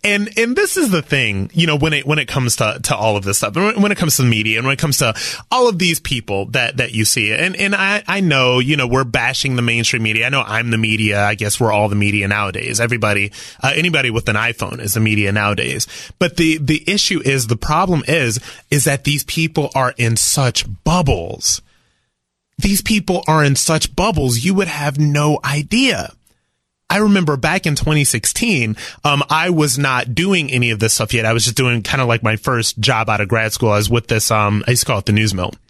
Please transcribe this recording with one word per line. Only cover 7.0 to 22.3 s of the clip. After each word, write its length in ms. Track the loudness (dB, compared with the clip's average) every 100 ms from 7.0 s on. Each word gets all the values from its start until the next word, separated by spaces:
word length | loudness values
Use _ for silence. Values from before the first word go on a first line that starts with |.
see, 300 | 0 0 0
and, 220 | 0 -2 -2
and 180 | -2
I, 300 | 0 0 -2 -2
I 120 | 0
know, 400 | 2 4 4 2
you 180 | 2 0
know, 80 | 2
we're 180 | 0 0
bashing 500 | 0 -2 -2 -2 0
the 80 |
mainstream 400 | 0 0 0 0
media. 240 | 0 0 0
I 20 |
know 140 | -2 -2
I'm 240 | -4 0
the 80 | 0
media. 460 | 0 2 2 2
I 100 | 0
guess 260 | -2 -4 0
we're 120 | 2
all 180 | 2 2
the 60 | 2
media 320 | 0 0 0
nowadays. 520 | -2 -2 -6 -6 -2
Everybody, 520 | -2 0 0 0 -2 -6 -18 -6
uh, 80 | -4 0
anybody 360 | 0 0 0
with 180 | -2 -2
an 60 | -2
iPhone 440 | -2 -4 -8 -6
is 140 | -4
the 60 | 0
media 320 | 2 2 2
nowadays. 560 | 0 0 -2 -4 -4 -6 -8 -18 -2
But 180 | -2 2
the, 200 | 2 2
the 260 | 0 0 0
issue 360 | 0 0 0
is, 240 | 0 0 0
the 80 | -2
problem 480 | 0 0 2 0 0
is, 320 | 0 0 -2 -8 -20 _
is 140 | 0
that 220 | 0 0 0
these 180 | -2
people 480 | -2 -2 0 0 -2
are 200 | 0 -2 0
in 200 | 0 2
such 480 | 0 2 2 0 -4 -4
bubbles. 800 | 0 2 2 0 -2 -6 -4 -4 -6 _ _ _ _ _ _